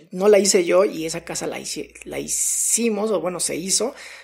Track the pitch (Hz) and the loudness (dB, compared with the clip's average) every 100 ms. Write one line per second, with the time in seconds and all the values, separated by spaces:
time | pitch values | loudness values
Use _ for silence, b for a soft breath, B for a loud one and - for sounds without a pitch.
0 | - 180 196 208 202 202 170 180 208 165 | -12 2 6 6 6 4 4 4 4 0
1 | 160 165 165 160 160 131 139 - - - | -6 -8 -8 -8 -6 -8 -8 -10 -12 -16
2 | - 139 147 - - - - - 233 208 | -12 -10 -6 -4 -2 -2 0 0 0 -2
3 | 220 190 165 175 - 143 185 - 226 B | -2 -2 -2 -4 -4 -6 -2 -2 -2 B
4 | B B | B B